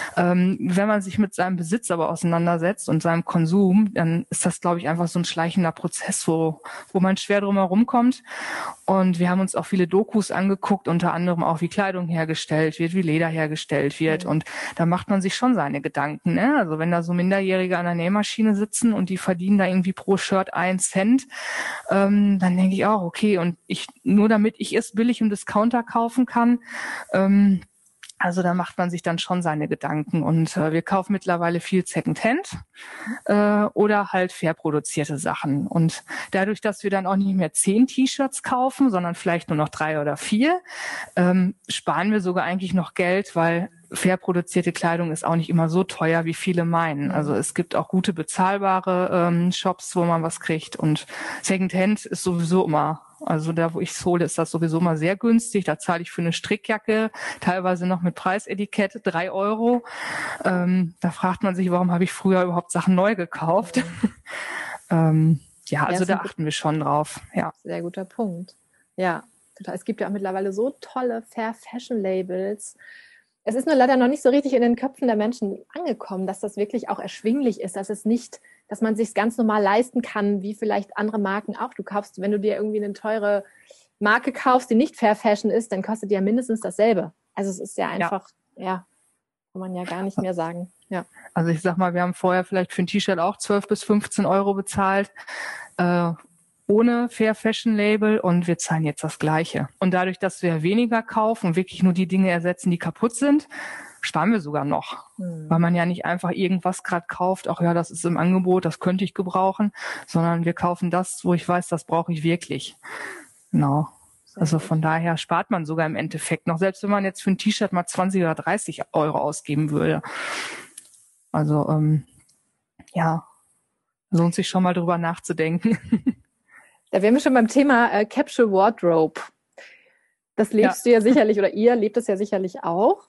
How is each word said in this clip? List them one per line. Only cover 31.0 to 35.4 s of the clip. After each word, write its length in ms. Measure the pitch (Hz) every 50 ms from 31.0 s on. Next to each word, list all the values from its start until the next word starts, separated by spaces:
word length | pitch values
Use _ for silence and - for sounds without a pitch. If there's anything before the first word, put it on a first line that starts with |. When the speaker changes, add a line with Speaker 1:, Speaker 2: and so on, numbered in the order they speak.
| 180 - 202
Speaker 1:
mittlerweile 480 | 185 - 190 175 170 170 170 170 170
viel 240 | - - 190 185 175
Secondhand, 640 | - - 160 - 160 156 - - 220 254 339 403 - - - - _ _ - - - - - - 214 226 - -
äh, 380 | - 202 208 208 208 208 208 208 - -
oder 340 | - 208 208 214 202 196 180
halt 220 | - 185 180 180 -
fair 200 | - 185 160 165
produzierte 640 | - - 160 147 151 - - - 160 147 - 151
Sachen. 500 | 139 165 - - -